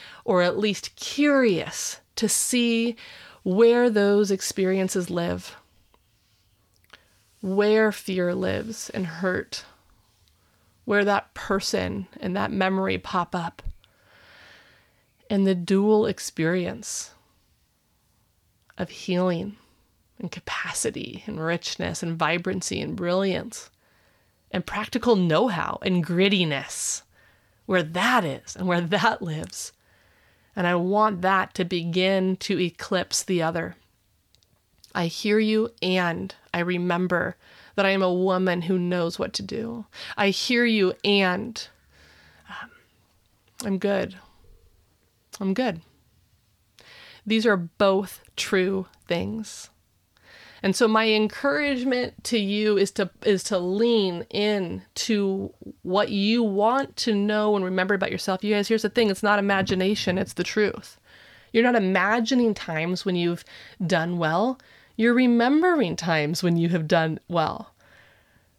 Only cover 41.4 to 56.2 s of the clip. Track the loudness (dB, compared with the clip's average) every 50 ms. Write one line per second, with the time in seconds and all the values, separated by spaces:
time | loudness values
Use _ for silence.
41.4 | -6 -8 -10 -12 -14 -16 _ _ _ _ _ _ -20 -20 -20 _ _ -20 _ _
42.4 | _ -18 -16 -16 -16 -18 -20 _ _ _ _ _ _ _ _ _ _ _ _ _
43.4 | _ _ _ -10 -6 -4 -4 -2 -2 -2 -2 -2 -4 -6 -10 -18 -20 _ _ _
44.4 | _ -20 -20 _ _ _ _ _ _ _ _ _ _ _ _ _ _ _ -10 -6
45.4 | -4 -2 0 0 -2 -2 -4 -6 -12 _ _ _ _ _ _ _ _ _ _ _
46.4 | _ _ _ _ _ _ _ _ -20 -20 -20 -20 -20 -20 -20 -12 -4 0 0 2
47.4 | 4 4 2 2 0 -6 _ 2 2 4 4 2 0 -4 -10 -18 _ -16 -10 -8
48.4 | -4 0 2 2 2 2 -2 -4 -6 -8 _ _ _ -4 -4 -2 -2 -4 -6 -8
49.4 | -10 -12 -14 -18 -18 -20 _ _ _ _ _ _ _ _ _ _ _ -20 -20 -20
50.4 | -20 -20 -14 -4 -2 -2 2 2 2 4 4 4 4 4 2 2 2 0 -2 -2
51.4 | -2 -2 0 0 0 -2 -2 -2 -2 -2 -2 -2 -2 -6 -8 -12 -6 -2 -2 0
52.4 | 0 0 -2 0 0 2 2 2 2 0 0 -4 -4 -4 _ -4 0 0 0 0
53.4 | 0 -2 -2 -2 -2 -2 0 0 2 2 4 2 2 0 -2 -6 -8 -6 -4 -2
54.4 | 0 0 0 0 -2 -4 -6 -10 -12 _ -10 -8 -2 -2 0 0 0 -2 -2 -4
55.4 | -6 -10 -12 _ -20 -20 -18 _ -6 -2 0 0 0 0 0 0